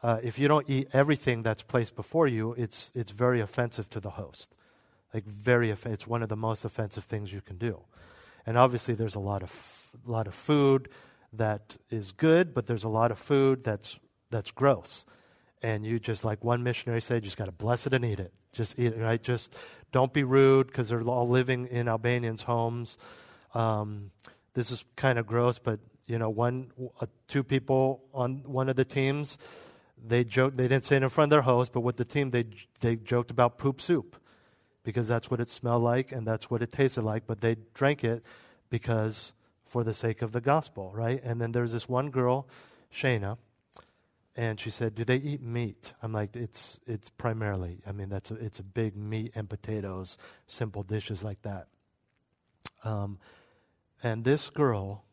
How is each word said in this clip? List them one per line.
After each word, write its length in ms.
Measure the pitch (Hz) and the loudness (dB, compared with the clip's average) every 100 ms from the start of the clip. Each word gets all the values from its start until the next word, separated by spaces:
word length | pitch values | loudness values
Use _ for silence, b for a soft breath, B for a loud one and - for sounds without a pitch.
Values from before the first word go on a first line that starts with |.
uh, 160 | 120 113 | 2 0
if 160 | 120 113 | 0 2
you 100 | 143 | 4
don't 220 | 151 139 | 4 4
eat 180 | 135 139 | -2 2
everything 480 | 131 143 147 - 117 | 4 4 4 2 0
that's 220 | 113 110 | 0 -2
placed 320 | - 127 113 - | 0 0 0 -6
before 320 | 107 160 156 | -4 2 2
you, 260 | 113 110 | 2 -2
it's, 380 | 120 117 - - | -4 -6 -8 -12
it's 180 | 127 110 | -8 -8
very 300 | 104 123 123 | 0 2 2
offensive 480 | 104 - 120 - 107 | 0 -2 -4 -4 -8
to 100 | 117 | -8
the 120 | 98 | -10
host. 440 | - 87 - - _ b b b b b | -10 -14 -14 -20 _ b b b b b
Like, 120 | 110 98 | -10 -8
very 460 | 101 104 123 117 | -6 4 4 4
off-, 140 | 104 120 | 0 -4
it's 200 | 107 - | -8 -4
one 160 | 117 | -4
of 80 | 113 | -2
the 60 | 107 | -2
most 280 | 113 110 | -2 -2
offensive 420 | 113 - 107 - - | -6 -6 -6 -6 -8
things 280 | 110 101 | -8 -6
you 80 | 98 | -12
can 160 | - 92 | -12 -6
do. 240 | 117 98 - B B B B B - | -6 -6 -14 B B B B B -2
And 120 | 117 | 6
obviously, 360 | 127 123 - | 6 6 -4
there's 220 | 113 113 101 | -2 -2 -4
a 40 | |
lot 220 | 98 101 | -4 -4
of 80 | 92 | -6
f-, 400 | - - - - - - | -14 -18 -20 -20 -20 -6
lot 220 | 113 107 | -4 -4
of 80 | 90 | -8
food 540 | - 147 139 135 123 B B B B | 2 4 6 4 2 B B B B
that 440 | 110 110 104 - - _ | -2 0 0 -6 -20 _
is 220 | 113 98 | -8 -8
good, 420 | 95 160 165 170 | 0 6 6 6
but 140 | 139 113 | 0 -2
there's 160 | 117 | -2
a 60 | 107 | 0
lot 220 | 110 117 | 2 2
of 80 | 107 | 2
food 440 | - 143 135 131 | 2 4 6 4
that's, 360 | 120 104 - - _ _ _ | 0 -4 -6 -18 _ _ _
that's 220 | 117 98 | -6 -6
gross. 540 | - 139 113 - - - b b b b b | 2 4 4 0 -16 -16 b b b b b
And 240 | 117 107 107 | -4 -2 -2
you 140 | 117 | -4
just, 240 | 104 110 | -2 -4
like 200 | 113 107 | -2 -2
one 200 | 117 120 | 0 0
missionary 380 | 123 120 - 117 | 0 -4 -2 -4
said, 140 | - 120 | 0 -2
"You 60 | |
just 160 | 104 - | -2 -8
gotta 140 | 98 | -8
bless 360 | 87 107 120 - | -4 -2 0 2
it 60 | |
and 120 | 131 120 | 0 0
eat 140 | 101 | -4
it. 140 | 95 _ _ | -6 _ _
Just 240 | - 113 - | -6 -6 0
eat 160 | 120 | 0
it," 60 | 113 | 0
right? 220 | 113 117 | 0 0
Just 340 | 117 120 - B B B B | 0 -4 -4 B B B B
don't 220 | 131 131 | 2 2
be 100 | 151 | 2
rude, 480 | 135 135 135 135 131 | 4 8 8 8 4
'cause 180 | - 110 | -2 -2
they're 120 | 117 | -2
all 260 | 117 123 120 | 0 0 4
living 400 | 123 127 127 123 | 4 4 0 0
in 200 | 123 120 | -2 0
Albanians' 560 | 113 117 123 120 113 | 0 2 0 0 -4
homes. 540 | - 120 117 117 117 - B B B B B | -2 0 0 -2 -8 -12 B B B B B
Um, 580 | 117 113 107 107 104 101 _ B B B | -2 0 0 -4 -8 -14 _ B B B
this 180 | - 120 | -6 -6
is 140 | 123 - - | -6 -12 -2
kinda 280 | 135 120 | 0 2
gross, 360 | 107 117 120 120 | 0 2 2 2
but, 200 | - 107 - _ _ | -2 -4 -6 _ _
you 120 | 117 | -2
know, 100 | 113 | -2
one, 400 | 107 120 127 127 | 0 0 0 -10
w-, 220 | - 127 - | -12 -14 -8
uh, 80 | 117 _ _ | -10 _ _
two 160 | 139 | -2
people 600 | 131 135 127 131 131 131 - | 0 0 2 2 2 0 -8
on 300 | 135 123 135 | -4 -2 -2
one 260 | 135 131 131 | -6 -2 0
of 60 | 131 | 2
the 100 | 131 | 0
teams, 520 | 139 135 143 147 - B B B B B B | 2 0 0 -4 -10 B B B B B B
they 260 | 117 120 | 0 2
joked, 340 | 120 131 131 131 | 2 2 2 2
they 100 | 127 | 2
didn't 160 | 131 | 2
say 140 | - 139 | 4 4
it 60 | |
in 60 | 131 | 4
front 180 | 139 151 | 4 6
of 40 | |
their 100 | 151 | 6
host, 320 | 127 123 123 | 6 4 4
but 80 | 127 | 0
with 160 | 120 120 | -2 -2
the 80 | 120 | -2
team, 260 | 143 139 | 0 0
they 120 | 123 | 0
j-, 240 | 113 104 - _ | -2 -8 -20 _
they 160 | 123 113 | 0 0
joked 360 | 104 120 120 | 0 0 0
about 260 | 120 123 - | 2 2 4
poop 240 | 139 135 | -2 -2
soup, 340 | - 170 - - b b b b b b | 0 0 0 -14 b b b b b b
because 240 | - 110 110 | -4 -2 0
that's 220 | 117 - | 0 0
what 100 | 120 | -4
it 100 | 117 | -4
smelled 340 | - 120 120 | -4 0 2
like 280 | 117 123 131 | 4 2 0
and 140 | 131 110 | -6 -4
that's 240 | 110 - | -4 -2
what 120 | 120 | -4
it 100 | 117 | -4
tasted 300 | - 135 - | 2 0 2
like, 260 | 110 107 - | -2 -4 -6
but 140 | 110 | -2
they 160 | 113 113 110 | 0 0 -6
drank 300 | - 139 147 | 0 0 2
it 200 | 117 117 B B B B B | 0 -2 B B B B B
because, 640 | 117 - 113 107 110 - _ _ _ _ | -6 0 0 0 -4 -12 _ _ _ _
for 180 | 123 | -4
the 100 | 113 | -2
sake 280 | 110 113 110 | -2 -4 -4
of 100 | 113 | -4
the 80 | 120 | -2
gospel, 540 | 120 151 151 - 95 | 2 0 0 -12 -10
right? 280 | 101 117 131 | -4 -2 -2
And 180 | 123 117 | -4 -4
then 100 | 117 | -2
there's 220 | 120 120 | 0 -2
this 160 | 117 - | -4 -2
one 200 | 127 143 | -2 0
girl, 380 | 131 123 127 135 B B B B | 0 2 0 -4 B B B B
Shana, 480 | - 139 117 98 113 _ _ _ - b b b b _ | -4 0 0 -2 -8 _ _ _ -20 b b b b _
and 260 | - 117 107 | -4 -4 -4
she 100 | 113 | -8
said, 260 | - 117 107 | -4 -4 -4
"Do 80 | |
they 140 | 113 127 | 0 0
eat 240 | 143 143 | 0 -8
meat?" 520 | 123 117 117 98 - - | -6 -4 -4 -8 -18 -12
I'm 120 | 113 | -6
like, 240 | 110 104 117 | -4 -4 -6
"It's, 420 | 113 - - - - | -10 -12 -18 -18 -10
it's 220 | 110 - | -10 -10
primarily, 720 | _ 120 110 107 95 90 90 - | _ -4 -2 -2 -4 -6 -10 -12
I 60 | |
mean, 160 | 101 98 | -10 -8
that's 240 | 98 - | -8 -10
a, 40 | 110 | -10
it's 240 | 110 - | -10 -12
a 40 | |
big 320 | 98 98 113 101 | -10 -4 -4 -4
meat 380 | 104 110 110 113 | -6 -6 -6 -8
and 140 | 101 | -10
potatoes, 680 | 104 - 110 95 92 92 - B B B | -10 -8 -6 -6 -8 -10 -14 B B B
simple 380 | - 110 101 | -8 -8 -6
dishes 380 | 95 107 - 101 | -6 -6 -6 -8
like 200 | 107 98 | -8 -10
that." 260 | 107 98 82 _ _ _ _ _ _ _ _ _ - _ 110 | -10 -12 -14 _ _ _ _ _ _ _ _ _ -20 _ -6
Um, 340 | 107 101 95 b b b b b b b _ | -6 -6 -10 b b b b b b b _
and 220 | 120 113 | -6 -2
this 260 | 117 147 - | 2 0 0
girl 540 | - 143 107 98 101 _ | 0 0 2 -4 -10 _